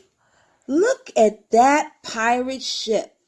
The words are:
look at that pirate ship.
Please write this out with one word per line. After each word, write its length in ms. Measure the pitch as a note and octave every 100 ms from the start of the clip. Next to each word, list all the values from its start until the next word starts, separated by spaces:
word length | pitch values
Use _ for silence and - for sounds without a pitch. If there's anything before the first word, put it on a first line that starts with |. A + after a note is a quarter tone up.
| _ _ _ _ _ _ -
look 440 | C#4+ A4 C5 - -
at 340 | G#3+ G#3+ _
that 420 | A3 C4 D4 D4+ _
pirate 600 | - A3+ A3+ B3 B3+ C4
ship. 520 | C4 - - G3+ - _